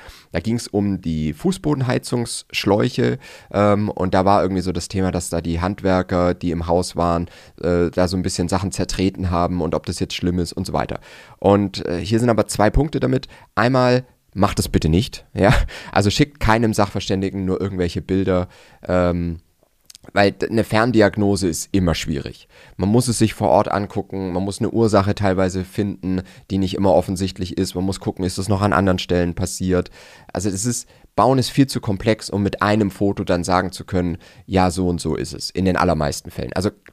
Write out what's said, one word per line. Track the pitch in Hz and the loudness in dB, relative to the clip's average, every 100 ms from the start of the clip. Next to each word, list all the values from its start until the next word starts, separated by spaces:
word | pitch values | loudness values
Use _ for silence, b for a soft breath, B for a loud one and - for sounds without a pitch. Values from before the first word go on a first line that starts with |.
| B B B | B B B
Da | 87 | -6
ging's | 107 117 - | -4 -4 -2
um | 101 101 95 | -2 -2 -2
die | 82 80 78 | -2 -2 -2
Fußbodenheizungsschläuche, | 73 185 185 151 139 123 123 - 120 117 - - - 104 104 123 - 120 123 B B B | -2 -2 -2 -2 -2 0 -2 -2 -4 -4 -10 -10 -4 2 2 2 0 0 -2 B B B
ähm, | 95 104 101 104 | 2 2 2 0
und | - 92 | -2 0
da | 95 95 | 2 4
war | 101 | 4
irgendwie | 92 95 | 2 0
so | 90 | -2
das | 85 - | -4 -4
Thema, | 95 92 | -2 -2
dass | 87 - | -2 -4
da | 85 | -4
die | 85 82 | -2 -2
Handwerker, | 90 104 95 92 90 90 90 | -2 -2 0 0 2 2 2
die | 87 87 | 0 -2
im | 85 82 | -2 0
Haus | 87 90 - | 0 0 -2
waren, | 87 85 87 B B - | 0 0 -4 B B -6
äh, | 85 87 85 | 0 2 2
da | - 90 | 2 0
so | 92 | 2
ein | |
bisschen | 92 - 87 | 0 0 -2
Sachen | 95 98 | -2 -2
zertreten | - 92 - 95 - 92 | -4 -4 0 -2 0 -2
haben | 87 87 90 | 0 0 0
und | 82 | -2
ob | 82 - | -2 -4
das | 90 | -6
jetzt | 92 | -6
schlimm | - 87 90 | -4 -2 -2
ist | 82 | -2
und | - 85 | -6 -4
so | |
weiter. | 76 57 - B B B - | -4 -4 -8 B B B 0
Und, | 95 101 101 - - | 4 4 2 -4 -4
äh, | 87 | -4
hier | 95 113 | 0 2
sind | 120 | 4
aber | 107 - | 2 0
zwei | - 104 | 2 2
Punkte | 135 151 131 | 4 0 0
damit. | 127 127 - B B | -2 -2 -4 B B
Einmal, | - 117 131 123 123 127 _ _ | 0 2 4 4 2 0 _ _
macht | - 98 - | -2 0 0
es | - | 0
bitte | - 82 | 0 4
nicht, | 85 127 - - | 2 0 -6 -10
ja. | - 101 113 B B B | 2 4 4 B B B
Also | - 101 | 0 2
schickt | - 143 - | 2 0 0
keinem | 113 113 113 | 0 2 2
Sachverständigen | 107 101 101 - 95 95 98 92 | 2 0 -2 -4 -2 -2 -2 -2
nur | 92 | -2
irgendwelche | 98 92 87 95 | -2 -2 -2 -4
Bilder, | - 95 95 90 90 b b b - | -2 0 2 0 -2 b b b -2
ähm, | 90 87 87 85 82 _ _ _ _ - - - | 2 2 0 -4 -8 _ _ _ _ -20 -20 -4
weil | 98 101 | 2 2
d-, | 95 - | 2 -2
eine | 110 | -2
Ferndiagnose | 98 110 120 107 101 107 101 98 92 | 0 2 4 4 4 2 0 2 0
ist | 80 - | -4 -2
immer | 98 87 | 0 2
schwierig. | 78 82 71 60 - - B B - | 0 -2 -6 -8 -14 -20 B B -4
Man | 95 | 2
muss | 117 123 | 2 2
es | 107 | 2
sich | 110 | 0
vor | - 92 | 2 2
Ort | 95 104 | 4 2
angucken, | 98 101 107 92 95 95 | -2 -4 -6 -6 -6 -4
man | 90 | -4
muss | 98 - | -4 -4
eine | 117 | -2
Ursache | 110 113 104 95 | 2 4 4 2
teilweise | 101 98 92 95 92 | 0 0 0 0 -2
finden, | 90 - 101 - 92 92 90 B - | -6 -4 -4 -4 -4 -4 -6 B -6
die | 98 | -2
nicht | 92 92 | -2 0
immer | 98 | 4
offensichtlich | 85 90 90 95 - 90 - | 4 2 -2 -4 -6 -6 -4
ist. | 92 | -4
Man | 90 | -2
muss | 95 95 | -4 -4
gucken, | 107 - | -6 -4
ist | 90 - | -4 -4
das | 95 | -2
noch | 98 | 0
an | 104 | 2
anderen | 76 98 92 | 2 2 0
Stellen | - 90 87 | 0 0 0
passiert. | 85 92 - 92 90 - B B B B | -2 -6 -4 0 0 -2 B B B B
Also | - 101 | -6 -4
es | 95 120 | -2 -4
ist, | 120 - b - - | -6 -10 b -4 2
Bauen | 113 135 | 4 4
ist | 117 | 2
viel | - 135 | 2 0
zu | 120 | 0
komplex, | - 98 113 107 - | -4 -2 0 -2 -2
um | 98 | -2
mit | 98 - | 0 0
einem | 104 107 101 | 2 2 0
Foto | - 101 101 | 0 -2 0
dann | 95 90 | -2 -2
sagen | 87 92 92 | 0 0 0
zu | - | -6
können, | - 95 87 82 B B - | -4 -2 -2 -4 B B -2
ja, | 95 92 | 2 2
so | 87 90 | 2 0
und | 85 | 0
so | 80 73 | -2 -4
ist | - | -6
es, | - - | -8 -8
in | - | -2
den | 92 87 | 0 2
allermeisten | 87 78 73 - - | 2 2 -2 -4 -10
Fällen. | - 64 | -10 -8
Also | - 101 - - | -4 -4 -6 -2